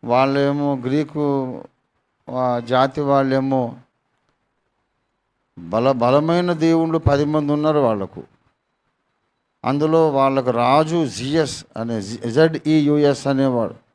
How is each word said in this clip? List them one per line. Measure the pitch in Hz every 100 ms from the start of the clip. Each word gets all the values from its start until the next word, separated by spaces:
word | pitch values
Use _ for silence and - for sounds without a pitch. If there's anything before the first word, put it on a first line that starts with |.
వాళ్ళేమో | 135 123 135 139 139 143 143 135
గ్రీకు, | 123 143 151 151 147 139 131 110 - _ _ _ _ _ -
ఆ, | 127 127 123
జాతి | 117 127 135 135
వాళ్ళేమో | 143 139 135 135 135 135 120 127 _ _ _ _ _ _ _ _ _ _ _ _ _ _ _ _ _ -
బల-, | 85 104 127
బలమైన | 127 117 139 156 170 180
దేవుళ్ళు | 170 160 165 165 160
పది | 160 143 147
మంది | 151 147
ఉన్నారు | 147 151 151
వాళ్ళకు. | 131 110 95 - - _ _ _ _ _ _ _ _ _ _ _ _ _ 120
అందులో | 143 156 165 160
వాళ్ళకు | 135 135 135 123
రాజు | 117 120 143 156 170 147
జియస్ | 90 127 156 143 - - -
అనే, | 113 113
జి-, | 98 120 120
జెడ్ఈయుఎస్ | 117 165 160 151 156 147 147 147 135 139
అనేవాడు | 135 135 123 107 - _